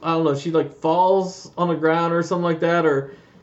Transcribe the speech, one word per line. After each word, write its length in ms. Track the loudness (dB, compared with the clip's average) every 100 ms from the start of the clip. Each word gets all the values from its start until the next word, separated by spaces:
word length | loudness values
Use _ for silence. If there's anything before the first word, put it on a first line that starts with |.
I 120 | -2
don't 100 | 0
know, 120 | 0 0
she, 160 | 0
like, 220 | -2 -2
falls 800 | -4 0 2 4 2 0 -8 -14 -4
on 100 | -2
the 80 | 0
ground 380 | 0 2 0
or 100 | 0
something 200 | -2 -2
like 180 | -2 0
that, 240 | 0 2 2
or, 280 | 0 -4 -16 -20 -20